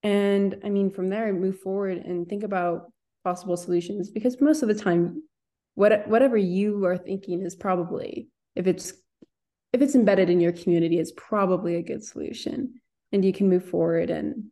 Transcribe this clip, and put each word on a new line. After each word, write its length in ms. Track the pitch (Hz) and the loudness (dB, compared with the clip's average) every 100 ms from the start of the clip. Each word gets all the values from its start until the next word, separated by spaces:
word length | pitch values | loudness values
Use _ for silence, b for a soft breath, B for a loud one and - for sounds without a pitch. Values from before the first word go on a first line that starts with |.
And, 560 | 208 202 202 202 196 190 | 0 0 2 2 0 -2
I 40 | 208 | -4
mean, 200 | 202 196 | 0 0
from 200 | 196 185 | -2 -4
there, 240 | 202 226 | -2 -2
move 260 | 190 190 190 | -2 -2 -4
forward 400 | 190 196 196 180 | -6 -4 -4 -6
and 300 | - 180 175 | -6 -6 -6
think 160 | 202 | -6
about 480 | 208 196 175 170 - _ _ _ | -4 -2 -2 -4 -8 _ _ _
possible 320 | 190 180 185 175 | -6 -6 -4 -6
solutions, 520 | 175 175 175 202 185 | -2 -2 -2 -8 -6
because 320 | - 233 254 | -2 -4 2
most 220 | 285 311 | 2 2
of 60 | 226 | 2
the 60 | |
time, 500 | 208 - 170 175 302 - _ _ _ _ | 0 2 2 2 -2 -16 _ _ _ _
what, 320 | - 208 214 - | 2 4 4 2
whatever 300 | 220 269 226 | 4 4 4
you 480 | 190 185 208 208 | 2 2 0 0
are 120 | 190 180 | 0 -2
thinking 460 | - 196 - 175 | -4 -10 -6 -6
is 140 | 190 175 | -6 -8
probably, 720 | 202 185 170 165 - - - _ _ | -2 -2 -2 -6 -8 -10 -14 _ _
if 140 | - 180 | -4 0
it's, 240 | 175 - - _ _ - _ _ _ _ | -2 -4 -16 _ _ -20 _ _ _ _
if 100 | 247 | 0
it's 140 | 277 262 | 4 6
embedded 340 | 208 190 180 | 6 4 4
in 80 | 180 | 4
your 140 | 170 | 4
community, 480 | 175 - 170 165 165 | 0 0 2 2 0
it's 120 | 165 - | -2 -8
probably 580 | - 214 196 185 175 | -4 0 2 0 -2
a 80 | 170 | -4
good 220 | 170 - | -6 -10
solution, 720 | - - 78 - - - 262 - _ _ _ | -10 -12 -10 -8 -8 -6 -8 -10 _ _ _
and 140 | 202 | 0
you 80 | 190 | 0
can 160 | 190 196 | 2 2
move 200 | 180 180 | 2 0
forward 420 | 175 165 165 170 | -2 0 0 0
and 340 | 151 - 240 214 | -2 -4 -8 -12